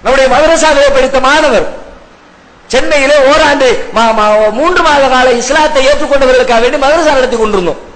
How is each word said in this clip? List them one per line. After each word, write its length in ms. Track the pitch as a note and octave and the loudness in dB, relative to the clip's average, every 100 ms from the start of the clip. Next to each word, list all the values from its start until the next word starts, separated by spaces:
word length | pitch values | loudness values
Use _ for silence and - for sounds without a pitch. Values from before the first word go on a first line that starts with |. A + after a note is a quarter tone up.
நம்முடைய 240 | G#3+ C4+ C4 | -2 0 0
மதரசாவிலே 560 | B3+ D#4 D#4+ D#4 C#4 C#4 | 2 2 2 2 2 2
படித்த 260 | C4 C4 C4 | 2 0 0
மாணவர், 480 | B3+ D#4 D4+ G#3 - - - - - - - - - - - | 0 0 0 -2 -4 -10 -20 -20 -20 -20 -20 -20 -20 -20 -6
சென்னையிலே 500 | B3+ A3 D4 C4+ D4 C4+ | -4 -2 -2 0 2 2
ஓராண்டு, 400 | D#4 D4+ C#4+ C4 G3+ - G#3+ | 2 0 0 0 -2 -4 -2
மா-, 180 | A3+ A3 | -2 0
மா-, 340 | G#3+ G#3+ G#3+ | 0 2 0
மூன்று 300 | G#3+ D#4+ F4+ | -2 -2 0
மாத 240 | E4 C#4+ C4+ | 0 0 0
கால 240 | B3+ B3+ | 2 0
இஸ்லாத்தை 500 | A#3+ A#3+ D#4 D#4 D4+ C4 | 0 -2 -2 0 0 0
ஏற்றுக்கொண்டவர்களுக்காக 720 | D4 D4+ C#4 B3+ B3+ - A3+ | 0 0 0 2 2 2 0
வேண்டி 160 | B3 D4 | 0 0
மதரசா 400 | C#4 E4 D4+ C4+ | 0 0 0 0
நடத்தி 200 | B3 A#3 | -2 -2
கொண்டிருந்தோம். 440 | G#3+ G3+ E3+ C#3 - | -2 -2 -4 -8 -14